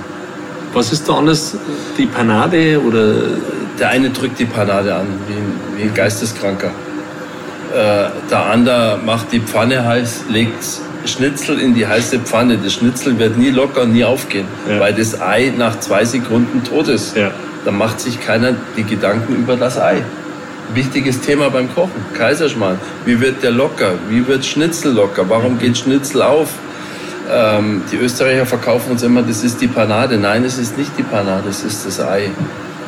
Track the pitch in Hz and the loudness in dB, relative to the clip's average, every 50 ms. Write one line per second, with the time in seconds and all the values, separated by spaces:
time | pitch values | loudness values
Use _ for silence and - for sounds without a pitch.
0 | - - - - - - - - - - - - - - - - - - 160 156 | -10 -12 -12 -12 -12 -12 -12 -12 -12 -12 -12 -12 -12 -4 -2 0 0 0 -2 -2
1 | - - 160 135 143 156 160 151 - - - - - - 147 - - - - - | 0 0 0 2 4 4 2 2 0 -4 -8 -8 -8 -8 -8 -8 -8 -6 -2 -2
2 | 135 120 - 127 117 113 107 107 131 165 175 165 160 156 156 147 131 117 110 113 | 0 0 0 0 0 2 2 2 2 2 2 2 4 4 4 2 2 2 2 4
3 | 110 107 113 117 - - - - - - - - - - - - 120 104 117 127 | 4 4 4 2 0 0 -2 -2 -4 -6 -6 -6 -8 -8 -4 -2 -2 0 2 2
4 | 135 127 117 - 131 123 110 - 123 110 - 117 101 98 98 98 98 98 90 87 | 2 2 0 -2 -4 -4 -2 -2 -4 -2 0 0 0 0 0 0 0 0 0 -2
5 | 95 101 98 98 101 104 104 104 104 101 95 92 - - 101 101 104 107 107 - | -2 -4 -4 -6 -6 -6 -6 -4 -4 -4 -4 -6 -6 -8 -6 -4 -2 -2 0 2
6 | 98 104 107 - 120 110 110 - - 98 98 95 101 90 - - - - - - | 2 0 0 0 -4 -4 -4 -4 -4 -4 -2 -2 -4 -4 -6 -8 -10 -10 -10 -10
7 | - - - - - - - - - - - - - - - 127 110 104 104 104 | -10 -10 -12 -12 -12 -12 -12 -12 -12 -12 -12 -12 -10 -4 0 2 2 4 4 2
8 | 101 101 - - - - 120 104 85 98 107 120 120 127 123 120 117 110 104 98 | 2 0 -2 -6 -4 -2 0 0 2 2 4 4 4 4 4 4 2 2 0 0
9 | 92 113 113 117 113 - - 117 110 - - 110 110 120 131 131 120 117 117 123 | 0 -2 -2 -2 -2 -2 -2 -2 -2 0 0 0 2 2 2 2 2 2 2 2
10 | 123 117 - - - - 110 110 117 113 - - - - - - - - - - | 0 -2 -4 -6 -6 -2 0 0 0 0 -2 -4 -8 -8 -8 -8 -10 -10 -10 -8
11 | - - - 135 131 143 143 - - - 147 120 - 131 120 117 107 101 104 117 | -8 -6 -2 -2 0 -2 -2 -2 -4 -2 -2 0 2 4 4 4 2 2 2 0
12 | 117 - - 123 113 - - 110 120 123 117 101 95 98 - - 120 120 127 - | 0 0 -2 -2 -2 0 0 2 4 4 2 2 0 -2 -2 0 2 0 0 0
13 | - 143 123 110 113 110 110 117 123 139 131 127 135 135 - 135 123 117 113 117 | 0 0 2 2 2 2 4 4 4 4 4 4 2 2 2 2 2 4 4 4
14 | 120 107 127 131 - - - 98 95 95 - - - 107 104 104 98 - - 110 | 4 4 2 0 -2 -4 -4 -4 -4 -4 -8 -8 -4 -2 0 2 2 4 4 2
15 | 113 110 - - 90 92 101 113 127 135 117 120 120 110 107 - - 101 101 98 | 0 0 -2 -2 0 2 2 4 4 2 2 2 0 0 0 -2 -2 0 2 2
16 | 113 117 120 127 117 - 110 120 123 117 - 131 113 - - 147 160 - 131 104 | 2 2 2 -2 -2 2 2 2 2 2 2 0 -2 0 0 0 2 2 2 0
17 | - - - 110 104 98 92 - - - - - - - 101 101 110 113 110 - | 0 -2 0 0 0 0 -2 -6 -10 -12 -12 -6 -4 -2 0 0 0 0 -2 -2
18 | - 131 117 107 - - 107 113 120 127 123 104 - - - 117 107 104 110 98 | -4 -4 -4 -4 -2 0 2 2 2 2 2 0 -4 -6 -4 -4 -2 -2 -2 0
19 | - 98 104 113 113 - 131 - 120 127 127 117 123 127 - 113 - - - - | 0 2 2 0 0 0 0 0 2 2 2 2 2 0 0 2 2 2 2 2
20 | - 110 - - - - - - - - - - - - 113 120 139 131 - 147 | 0 -4 -8 -10 -12 -12 -12 -12 -12 -14 -14 -14 -10 -4 -2 -2 -2 0 0 0
21 | 131 135 127 113 - - 143 143 147 139 123 131 127 123 - 165 175 190 - 117 | 0 0 0 0 0 0 2 2 2 2 2 2 0 0 0 0 0 0 -2 -6
22 | 110 - - - 113 113 147 151 165 143 131 120 104 95 92 95 - - - - | -8 -8 -4 0 0 2 2 2 2 0 0 0 0 0 0 -2 -6 -8 -12 -4
23 | - 117 120 113 127 131 127 135 - 123 120 123 139 151 - - 123 98 90 85 | 0 0 2 4 2 2 0 0 0 2 2 2 2 0 0 0 0 0 0 -2
24 | 85 101 110 120 123 131 135 131 135 - - 143 156 170 160 - - 151 127 107 | -2 0 0 2 2 2 2 0 0 0 0 0 2 2 0 0 0 2 2 4
25 | 101 98 - - 92 95 110 113 120 127 123 117 - 123 117 - - 135 135 139 | 2 2 2 0 0 2 2 2 2 2 2 2 2 2 0 2 2 2 2 2
26 | 135 - 139 127 107 117 139 156 156 - - - - - - - - - - - | 0 0 0 2 4 4 4 4 2 0 -2 -8 -12 -14 -14 -12 -12 -12 -12 -12
27 | - - - - - - - 123 113 107 107 104 107 107 104 95 85 - 104 98 | -12 -12 -10 -10 -4 -2 2 2 4 4 4 2 2 2 0 -2 -2 -4 -2 0
28 | 117 123 120 - 135 131 131 131 127 117 123 117 - 123 113 123 - 131 123 117 | 0 0 0 0 2 2 4 2 2 0 0 -2 0 2 2 2 2 0 -2 0
29 | 120 120 120 123 117 117 113 - - 120 113 - 131 120 - 123 110 107 107 110 | 2 4 4 4 4 2 0 0 0 0 0 0 0 0 2 2 2 2 2 2
30 | 127 135 123 107 101 101 104 117 127 127 127 131 120 107 - 135 143 147 - - | 2 2 2 2 2 2 2 2 2 0 0 -2 -4 -4 -4 -4 -4 -4 -4 -4
31 | - 98 110 104 98 98 95 95 95 101 95 - - 110 - - - 98 92 - | -4 -2 -2 -2 0 0 -2 -2 -2 -4 -6 -6 -6 -6 -6 -6 -6 -6 -4 -4
32 | - - 95 101 101 98 - - 80 76 - - - - - - - | -2 0 0 0 0 -2 -4 -4 -6 -6 -6 -10 -12 -12 -12 -14 -14